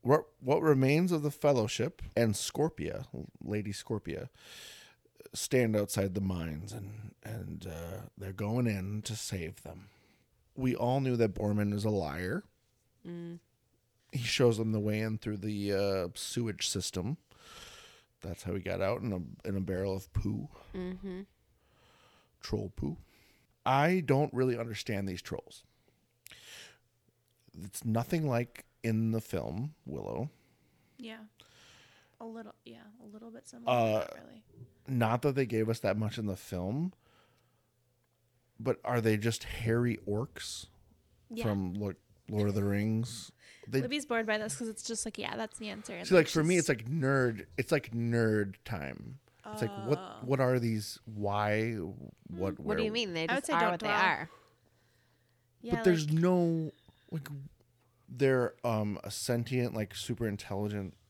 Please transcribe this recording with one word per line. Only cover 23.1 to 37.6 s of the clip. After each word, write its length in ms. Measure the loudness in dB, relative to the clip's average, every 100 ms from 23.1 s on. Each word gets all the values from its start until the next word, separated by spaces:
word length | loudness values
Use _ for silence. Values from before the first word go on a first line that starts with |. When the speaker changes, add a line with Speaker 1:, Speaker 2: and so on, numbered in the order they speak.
| _ _ _ _ _ 2
Speaker 1:
I 380 | 4 4 2 2
don't 260 | 2 2 2
really 200 | 2 0
understand 500 | -4 -6 -4 -2 -2
these 140 | -4
trolls. 400 | -6 -10 -10 -20 _ _ _ _ _ _ -20 -20 -20 -20 -20 -20 _ _ _ _ _ _ _ -16
It's 200 | -12 -6 -2
nothing 420 | 0 0 0 2
like 360 | 0 -2 -8 -20 _
in 280 | 0 2 2
the 100 | 0
film, 520 | -2 -4 -4 -4 -6 -10 -10
Willow. 440 | -8 -6 -6 -6 _ _ _ _ _ _ -18
Speaker 3:
Yeah. 180 | -16 -14 -18 _ -20 -20 -20 -20 -20 -20 _ _
A 40 | -14
little, 280 | -12 -14 -18 -20
yeah, 180 | -20 -20 -20
a 40 | -20
little 200 | -18 -16
bit 160 | -18 -18
similar, 240 | -6 2
Speaker 1:
Uh, 120 | 4 4 2
Speaker 3:
but 0 | 0 -8
not 80 |
really. 200 | -16 -20 _ -20 -20 _ -2
Speaker 1:
Not 340 | 2 4 4
that 120 | 2 2
they 100 | 2
gave 240 | 2 2
us 100 | 2
that 180 | 2 2
much 200 | 0 -2
in 100 | -4
the 80 | -4
film, 580 | -6 -4 -2 -2 -2 -6 _ _ _ _ _ _